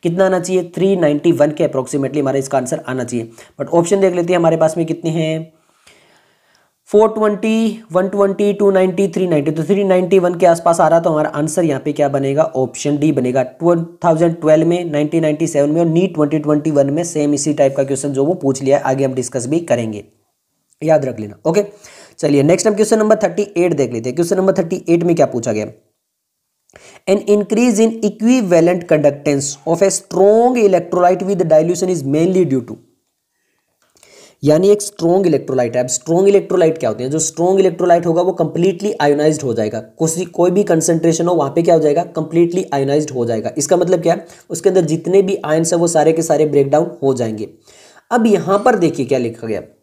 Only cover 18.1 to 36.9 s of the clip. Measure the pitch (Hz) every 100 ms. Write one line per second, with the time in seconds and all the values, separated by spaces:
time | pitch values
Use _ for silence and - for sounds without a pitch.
18.1 | 135 143 185 139 131 135 139 135 135 135
19.1 | 131 123 131 120 160 170 120 113 104 -
20.1 | _ _ _ _ _ _ _ 151 156 131
21.1 | 110 107 104 - 180 202 - - - -
22.1 | _ 151 143 143 226 220 208 214 226 214
23.1 | 214 190 170 202 170 175 147 123 120 120
24.1 | 135 170 190 190 190 170 180 - 170 170
25.1 | 165 139 120 113 107 107 - _ _ _
26.1 | _ _ _ _ _ _ - - - -
27.1 | 196 196 208 202 220 247 208 226 226 208
28.1 | 208 220 254 196 170 170 180 170 202 151
29.1 | 139 151 143 139 - - 165 196 - -
30.1 | 170 196 214 240 247 208 180 - 175 175
31.1 | 180 185 196 170 160 165 180 185 175 135
32.1 | 147 170 185 165 131 117 110 _ _ _
33.1 | _ _ _ _ _ _ _ _ _ _
34.1 | - - _ 139 151 190 208 - - 165
35.1 | 185 180 143 - 131 120 123 127 - -
36.1 | 170 196 196 170 180 165 - 117